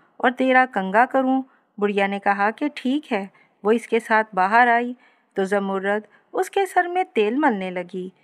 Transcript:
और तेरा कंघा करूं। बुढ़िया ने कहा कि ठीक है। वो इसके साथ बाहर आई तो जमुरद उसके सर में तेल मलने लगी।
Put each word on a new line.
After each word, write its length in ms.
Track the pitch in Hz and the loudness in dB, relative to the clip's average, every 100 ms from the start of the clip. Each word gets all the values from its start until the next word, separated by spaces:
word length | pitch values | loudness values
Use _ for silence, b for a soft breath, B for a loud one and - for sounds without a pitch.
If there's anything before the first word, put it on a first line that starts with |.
| b - | b -2
और 120 | 254 | -2
तेरा 320 | 247 262 254 254 | 0 2 4 2
कंघा 380 | 214 190 202 247 | 0 0 2 2
करूं। 360 | 269 262 262 262 b b - | 2 0 0 -4 b b -4
बुढ़िया 300 | 202 202 196 | -2 0 -2
ने 120 | 196 | -2
कहा 300 | 202 196 202 | -2 0 0
कि 180 | 220 294 294 | -2 -6 -4
ठीक 340 | 247 285 - | -4 -4 -4
है। 180 | 214 190 b b _ | -6 -6 b b _
वो 80 | 202 | 0
इसके 280 | 226 - 233 | 0 0 -4
साथ 240 | - 220 220 185 | 0 0 0 -2
बाहर 320 | 185 226 247 | 2 4 4
आई 260 | 233 240 247 b b b - | 2 0 -8 b b b -4
तो 80 | 190 | -2
जमुरद 600 | 202 196 196 190 208 214 b b | 0 -2 -2 -2 -2 -4 b b
उसके 320 | 285 370 - 381 | -6 -4 -2 -2
सर 220 | 370 349 | 0 0
में 160 | 359 370 | -2 -2
तेल 320 | - 208 254 | 0 0 0
मलने 320 | 302 208 185 | 0 0 -4
लगी। 400 | 180 175 185 185 - | -8 -8 -10 -12 -14